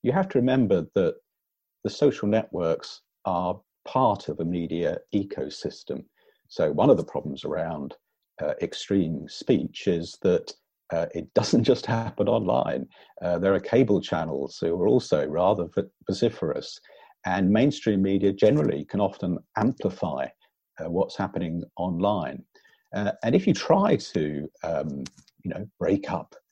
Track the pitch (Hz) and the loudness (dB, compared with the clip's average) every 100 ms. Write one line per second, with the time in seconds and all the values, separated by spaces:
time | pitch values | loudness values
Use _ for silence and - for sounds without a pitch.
0 | 117 156 190 131 127 131 110 95 80 - | 0 0 2 2 2 4 4 2 2 0
1 | 87 - _ _ _ _ _ _ 113 - | 0 -2 _ _ _ _ _ _ -8 2
2 | 147 - 104 110 - 82 85 80 - - | 2 2 0 0 0 -2 0 -2 -4 -18
3 | _ _ - 90 90 98 _ _ - - | _ _ -4 -2 -2 -6 _ _ -4 2
4 | 127 101 - 80 82 90 82 82 82 - | 2 2 -4 -4 -4 -2 -4 -2 -2 -4
5 | - 107 98 - 69 - 76 - - 67 | -4 -4 -2 -6 -8 -6 -10 -10 -10 -10
6 | - _ _ _ _ - - - 151 104 | -10 _ _ _ _ -2 0 4 6 6
7 | - - 76 69 76 76 82 82 69 - | 4 -6 -8 -8 -6 -4 -4 -6 -10 -14
8 | _ _ _ - 73 - 82 - - 98 | _ _ _ -8 -6 -4 -6 -8 0 0
9 | 82 78 - - - 107 71 - - 85 | 2 -2 -8 -14 0 0 0 -4 -2 -2
10 | 85 - 92 90 - - _ _ _ 85 | -4 -4 0 0 -2 -18 _ _ _ -4
11 | 82 - - - - 120 113 123 - 117 | -4 -6 -2 -2 2 2 4 2 2 -2
12 | 113 - 104 113 98 - - 67 - - | -2 -2 0 2 2 0 0 -4 -6 -16
13 | - - 87 87 95 98 - 113 123 101 | -20 -8 -2 0 2 2 2 2 4 2
14 | - 82 80 69 69 - 85 85 95 123 | 2 -4 -2 -4 -6 -4 -2 0 4 4
15 | - 78 67 78 90 104 82 - 95 _ | 4 0 0 2 2 2 0 -4 -6 _
16 | - 95 117 110 80 - - - _ - | -6 0 0 0 -4 -4 -8 -16 _ -20
17 | - _ - 92 92 107 139 147 - 101 | -20 _ -4 0 4 4 4 2 0 2
18 | 95 98 98 98 107 147 147 73 73 98 | 2 2 2 4 4 4 0 -2 -4 -2
19 | 101 - 90 87 _ - 107 135 101 95 | -2 -2 -4 -4 _ -2 0 0 -4 -4
20 | 92 67 67 _ _ _ _ - 82 85 | -6 -4 -6 _ _ _ _ -12 -4 -2
21 | 98 - 95 - 87 85 80 - 90 85 | -2 -2 -4 -2 -4 -6 -8 -6 -4 0
22 | 101 104 73 - - - _ _ _ 101 | 0 0 -4 -8 -16 -20 _ _ _ -4
23 | 104 - 113 151 190 - - 180 202 - | -4 -2 2 2 2 0 4 4 4 2
24 | - - 76 73 76 _ 82 78 76 69 | 0 -2 -2 -4 -8 _ -4 -4 -4 -8
25 | 65 _ _ _ - - - _ 85 101 | -10 _ _ _ -8 -8 -10 _ 0 0
26 | - 87 - - _ | 0 -8 -8 -20 _